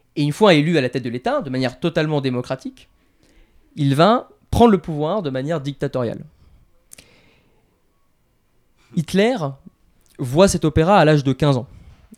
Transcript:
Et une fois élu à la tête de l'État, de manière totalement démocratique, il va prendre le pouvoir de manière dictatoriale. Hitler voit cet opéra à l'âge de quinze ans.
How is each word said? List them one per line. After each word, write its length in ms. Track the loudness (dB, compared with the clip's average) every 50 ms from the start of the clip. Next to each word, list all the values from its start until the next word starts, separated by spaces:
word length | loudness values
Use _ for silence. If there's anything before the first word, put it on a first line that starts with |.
| _ _ -6
Et 80 | -4 -4
une 80 | -2
fois 240 | 0 2 4 4 4
élu 240 | 4 2 2 0 0
à 20 |
la 80 | 0 -2
tête 140 | -4 -6 -6
de 60 | -8
l'État, 320 | -8 -6 -6 -4 -4 -4
de 80 | -4 -6
manière 280 | -4 -4 -4 -4 -4 -6
totalement 420 | -6 -4 -2 -2 -2 -2 -2 -2
démocratique, 680 | -2 -4 -4 -4 -6 -6 -8 -10 -10 -14 -18 -20 -20 _ _ _ _ _ _ _ _ _ _ _ _ _ _ _ _ _ -6
il 180 | -2 -2 0 2
va 360 | 4 4 4 2 0 -2 _ _ _ _ _
prendre 220 | 2 4 4 6
le 80 | 4 2
pouvoir 420 | 0 -4 -6 -4 -4 -4 -4 -4
de 80 | -4 -6
manière 320 | -6 -6 -6 -6 -6 -6
dictatoriale. 640 | -6 -8 -8 -6 -6 -6 -4 -4 -6 -6 -8 -10 -14 -20 _ _ _ _ _ _ _ _ _ _ _ _ -20 -20 -20 _ _ _ _ _ _ _ _ _ _ _ _ _ _ _ _ _ _ _ _ _ _ _ _ _ _ _ _ _ _ _ _ _ _ _ _ _ -8
Hitler 400 | -8 -6 -2 0 0 2 2 0 -2 -4 -8 -8 -12 -20 -20 _ _ _ _ _ _ _ _ _
voit 300 | -10 -8 0 2 4 4
cet 160 | 4 2 0 -2
opéra 340 | 0 2 2 2 4 4
à 60 | 4 4
l'âge 220 | 4 4 2 2
de 80 | 0 -2
quinze 240 | 0 0 0 0
ans. 100 | 0 -4 -8 -16 -20 -20 -20 -20 _ _ _ -20